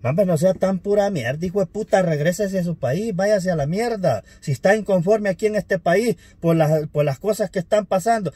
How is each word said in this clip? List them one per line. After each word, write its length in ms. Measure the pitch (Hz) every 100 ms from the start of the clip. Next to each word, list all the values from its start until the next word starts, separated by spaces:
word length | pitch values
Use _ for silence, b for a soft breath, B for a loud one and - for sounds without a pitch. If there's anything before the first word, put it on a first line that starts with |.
no, 60 | 117
hombre, 160 | 156
no 140 | 190 165
sea 160 | -
tan 240 | 277 190 190
pura 320 | 202 208 202
mierda, 340 | 190 117 147
hijo 160 | 180 196
de 60 | 190
puta, 340 | 208 214 196
regrésese 580 | 175 151 151 175 202 190
a 40 |
su 120 | 175 165
país, 380 | 120 151 226
váyase 360 | 180 196 214 180
a 60 | 165
la 100 | 139
mierda. 560 | 185 233 220 180 110 - b
Si 120 | -
está 220 | 139 185 214
inconforme 520 | 202 190 170 214 208
aquí 180 | 180 214
en 100 | 208
este 220 | - 190
país 380 | 180 180 233 - b b
por 140 | 165
las, 320 | 165 151 156 151
por 160 | 147
las 140 | 147 135
cosas 320 | 196 208 208
que 80 | -
están 280 | 175 - -
pasando, 460 | 190 202 226 180